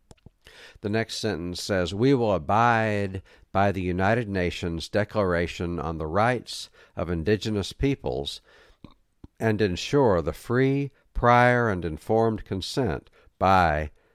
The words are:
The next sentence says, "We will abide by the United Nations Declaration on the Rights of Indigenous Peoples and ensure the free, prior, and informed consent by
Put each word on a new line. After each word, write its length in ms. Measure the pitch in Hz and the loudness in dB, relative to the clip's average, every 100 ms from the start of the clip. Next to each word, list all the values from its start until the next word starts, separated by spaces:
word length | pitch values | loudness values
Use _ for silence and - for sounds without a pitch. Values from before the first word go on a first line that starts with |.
| _ - - _ - - - - | _ -20 -20 _ -20 -20 -20 -10
The 80 | 101 | -4
next 260 | 107 113 - | -2 -4 -4
sentence 440 | 110 82 87 87 | -4 -4 -6 -8
says, 320 | - 98 87 | -4 -2 -2
"We 200 | 98 131 | 0 2
will 180 | 139 113 | 2 2
abide 920 | 90 73 104 120 113 110 104 98 95 - - _ | 0 0 2 2 2 0 -2 -4 -8 -14 -20 _
by 200 | 95 101 | 0 2
the 100 | 95 | 0
United 480 | 90 90 95 117 104 | -2 0 2 0 -2
Nations 580 | 98 90 - 90 82 - | -2 -2 -2 -6 -6 -4
Declaration 920 | 104 104 110 95 85 87 - 87 87 | -2 -2 0 0 0 -2 -4 -6 -6
on 180 | 73 80 | -6 -6
the 100 | 78 | -4
Rights 600 | 87 117 123 - - - _ - - | 0 0 0 -6 -14 -16 _ -16 -8
of 140 | 85 | -4
Indigenous 640 | 87 78 107 110 104 92 | -2 0 0 0 -4 -4
Peoples 680 | - 135 135 - 64 71 - - _ _ _ - _ _ _ - - | -2 -2 -2 -4 -6 -6 -10 -16 _ _ _ -20 _ _ _ -20 -4
and 220 | 110 104 | -2 2
ensure 600 | 104 87 - 147 127 90 | 0 0 0 2 4 4
the 120 | 76 | 0
free, 580 | - - 120 131 139 139 - _ | -6 -2 0 2 0 -4 -10 _
prior, 560 | - 120 120 123 123 117 | 0 4 6 6 4 2
and 140 | 92 | 0
informed 640 | 85 78 - 113 113 107 - | -4 -6 0 2 2 0 -4
consent 640 | 95 - - 120 67 - _ _ - | -8 -4 -2 -2 -2 -8 _ _ 0
by 520 | 92 95 85 76 78 - _ | 4 6 4 2 -4 -10 _